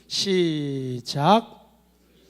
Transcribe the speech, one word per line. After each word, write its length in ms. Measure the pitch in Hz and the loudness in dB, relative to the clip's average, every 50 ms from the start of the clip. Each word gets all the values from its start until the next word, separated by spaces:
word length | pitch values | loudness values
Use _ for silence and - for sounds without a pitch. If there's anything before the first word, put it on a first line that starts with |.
| _ | _
시작. 1600 | - - - - 196 190 185 175 165 156 151 147 143 139 135 131 127 123 123 - - - 143 143 170 208 226 226 - - - _ _ _ _ _ _ _ _ _ _ _ _ _ | -8 -6 -4 -2 0 2 2 2 0 0 -2 -4 -4 -4 -6 -6 -6 -8 -8 -8 -6 -4 0 4 4 4 4 2 -2 -18 -20 _ _ _ _ _ _ _ _ _ _ _ _ _